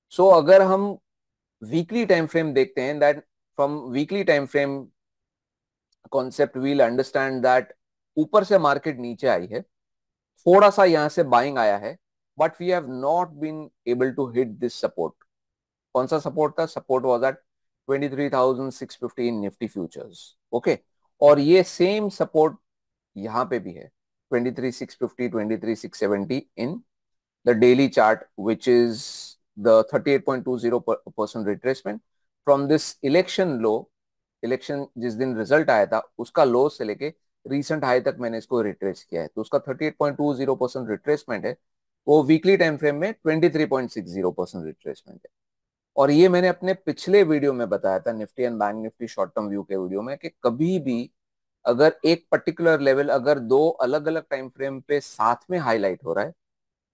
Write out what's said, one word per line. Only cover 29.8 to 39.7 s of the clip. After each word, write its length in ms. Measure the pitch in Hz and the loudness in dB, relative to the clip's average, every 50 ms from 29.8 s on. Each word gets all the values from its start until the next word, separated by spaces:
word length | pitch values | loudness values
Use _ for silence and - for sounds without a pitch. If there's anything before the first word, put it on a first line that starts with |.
| 110 - | 4 4
thirty-eight 320 | - 135 - 143 139 135 - | -2 -2 0 2 0 0 0
point 200 | - 135 127 - | -2 -4 -4 -4
two 120 | 131 127 120 | -4 -6 -2
zero 220 | 117 117 120 120 | -2 0 -2 0
percent 640 | - - 113 - - - - - 107 104 - 117 107 | -2 -2 -4 -4 -6 -12 -6 -6 -6 -6 -4 -6 -4
retracement 540 | 101 101 90 - 127 135 - - 196 208 220 - _ _ _ _ _ _ _ _ 143 | -4 -4 -4 -2 -4 -4 -4 -6 -10 -12 -12 -14 _ _ _ _ _ _ _ _ 2
from 200 | 143 139 143 139 | 2 2 4 2
this 160 | 156 151 - - - - - 139 | 0 0 0 -4 -10 -6 -4 2
election 480 | 143 175 180 - - - 190 175 143 117 110 | 2 2 2 0 -2 -2 -2 -2 -2 -2 0
low। 100 | 110 107 120 - - _ _ _ _ _ _ _ _ _ _ - | 0 0 0 -4 -8 _ _ _ _ _ _ _ _ _ _ -6
इलेक्शन 420 | 117 127 131 - - 147 143 143 - _ 120 | -4 -4 -4 -4 -8 -8 -8 -8 -10 _ -8
जिस 160 | 113 123 110 | -8 -6 -4
दिन 220 | 110 131 131 123 110 | -4 -4 -4 -2 -4
रिजल्ट 320 | 110 90 139 156 160 147 | 0 2 2 2 4 4
आया 160 | 127 107 101 | 4 2 2
था 160 | 90 110 110 - - _ - | 2 0 -4 -4 -6 _ -14
उसका 240 | 120 - _ 170 156 | -14 -6 _ 2 2
लो 240 | 131 117 123 135 151 | 4 4 2 2 0
से 140 | - - 117 | -2 -6 -8
लेके 300 | 107 104 - 135 151 165 _ _ _ _ _ _ | -8 -8 -8 -8 -12 -12 _ _ _ _ _ _
रिसेंट 380 | - 135 143 139 - 160 151 139 | -6 -6 -6 -4 -4 -4 -2 0
हाई 140 | 127 123 127 | 2 2 2
तक 140 | - 139 131 - | 2 0 -4 -4
मैंने 180 | 123 117 113 113 | -6 -6 -6 -8
इसको 240 | - - 131 120 | -6 -4 -2 -2
रिट्रेस 420 | 110 104 - - 95 98 90 - - | -2 -2 -4 -4 -6 -6 -6 -6 -12
किया 180 | _ - 82 | _ -8 -8
है, 60 | 80 73 | -8 -6
तो 140 | - - | -8 -10
उसका 180 | - - - 143 | -8 -4 -4 -4
थर्टी 260 | - 143 | -4 -4